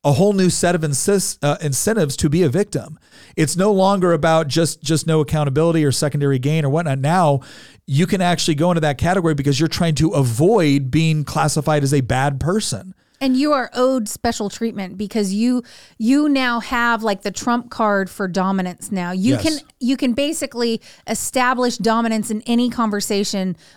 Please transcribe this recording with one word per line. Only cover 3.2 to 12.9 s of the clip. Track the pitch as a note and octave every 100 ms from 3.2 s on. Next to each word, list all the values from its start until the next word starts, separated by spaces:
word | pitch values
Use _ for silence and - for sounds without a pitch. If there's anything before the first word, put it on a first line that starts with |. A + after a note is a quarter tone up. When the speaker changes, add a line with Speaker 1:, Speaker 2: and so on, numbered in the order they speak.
| - -
Speaker 1:
It's | D#3 E3+
no | G3+
longer | F#3+ F#3+ G3 F3+
about | E3 E3 D#3+ D3+
just, | C3+ D#3+ -
just | C#3 D#3+ -
no | D#3+
accountability | D3 D#3 C#3+ C3+ E3 E3
or | D3
secondary | B2 D3+ C#3+ C#3+ C3+
gain | C3+ D#3+
or | C#3+
whatnot. | D3+ D#3+ C3+
Now | C#3+ F3+ D#3+ C#3 - - - - -
you | C#3 F#3
can | F#3+
actually | F3 E3 -
go | D3 E3+
into | E3+
that | D3+ C#3
category | E3+ F#3+ E3
because | D3 C#3 C3+
you're | D#3+
trying | - E3+ D3+
to | D#3+
avoid | D3 B2+ A2+ F3 A#3 D#3 C#3 C3
being | C#3+ D#3+ D#3
classified | C#3+ D#3 D3+ D#3 D3+ D3+
as | C#3
a | C#3+
bad | A#2+ B2+ C#3+ C#3
person. | C#3 G#3+ - G2+ F#3+